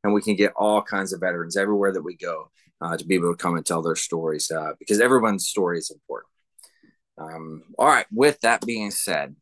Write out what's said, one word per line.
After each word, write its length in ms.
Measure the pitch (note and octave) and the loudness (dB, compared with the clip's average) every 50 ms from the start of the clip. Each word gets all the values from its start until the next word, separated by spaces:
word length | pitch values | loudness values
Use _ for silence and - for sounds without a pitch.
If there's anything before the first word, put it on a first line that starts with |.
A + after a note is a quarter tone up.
| - | 2
And 100 | G2+ G#2 | 4 2
we 80 | G#2 | 2
can 140 | - A2 G#2 | 2 2 2
get 180 | F#2 G2+ G2+ - | 4 2 2 2
all 260 | - G2+ G#2+ G#2+ G#2+ | 2 2 4 4 2
kinds 320 | G#2+ - - G2 G2 F#2+ F#2+ | 2 0 -4 -4 -4 -4 -4
of 60 | E2+ | -4
veterans 380 | F#2 F2+ F2 E2+ E2+ E2+ F2 | -2 -2 -2 -4 -6 -4 -2
everywhere 340 | G2 G2 G#2 G#2 G2+ G2 G2 | 0 0 2 2 2 2 0
that 100 | F#2+ F#2 D2+ | 0 -2 -8
we 120 | F2 F2+ | -8 -12
go, 340 | _ F2+ F2 E2 D#2 D#2 _ _ _ _ _ _ _ | _ -8 -8 -8 -10 -12 _ _ _ _ _ _ _
uh, 140 | E2 E2 E2+ | -8 -6 -6
to 100 | D#2+ D#2 | -6 -2
be 100 | E2 F#2 | 0 0
able 160 | F2+ E2+ F2 | 0 2 0
to 60 | E2+ | -2
come 200 | - - F2+ E2+ | -2 -2 -2 -2
and 80 | E2 D#2 | 0 -2
tell 160 | - E2+ E2 | -2 -2 -2
their 140 | D#2+ E2 D#2+ | 0 -2 -2
stories, 540 | - - - E2+ E2 D#2+ D#2+ D#2 D2+ - - | -2 -4 -4 -4 -4 -2 -4 -4 -4 -4 -4
uh, 220 | D#2+ D#2+ D2+ D#2 - _ | -4 -4 -4 -6 -8 _
because 220 | - - G#2+ G#2 | -4 -2 2 4
everyone's 460 | A#2+ B2 C3 B2 A2+ A2 G2+ F#2 - | 4 6 6 4 4 2 0 0 -2
story 300 | - - G#2 F#2 F2 E2+ | -4 -2 0 0 0 0
is 140 | E2 - - | -2 -6 -8
important. 400 | D#2 D2+ _ - C2+ - - _ _ _ _ _ _ - - _ _ _ _ _ _ _ _ _ _ - | -14 -16 _ -12 -12 -12 -12 _ _ _ _ _ _ -20 -20 _ _ _ _ _ _ _ _ _ _ -16
Um, 440 | D#2+ D#2+ D#2+ E2 D#2+ D#2+ D#2 D#2+ _ _ - | -14 -14 -12 -12 -12 -14 -14 -16 _ _ -2
all 100 | - A#2+ | 2 4
right, 180 | D3+ D3 A#2+ - _ | 6 6 4 2 _
with 280 | G#2+ A2+ C3+ D3 C#3+ _ | 2 4 4 4 4 _
that 240 | - A2+ A#2 - - | 2 2 2 2 0
being 260 | A#2 A#2 A2 G#2+ G2+ | -4 -4 -4 -6 -4
said 440 | G2 - - G2+ F2 D2 C#2+ C2+ C#2+ _ | -4 -4 -2 -2 -2 -2 -4 -6 -10 _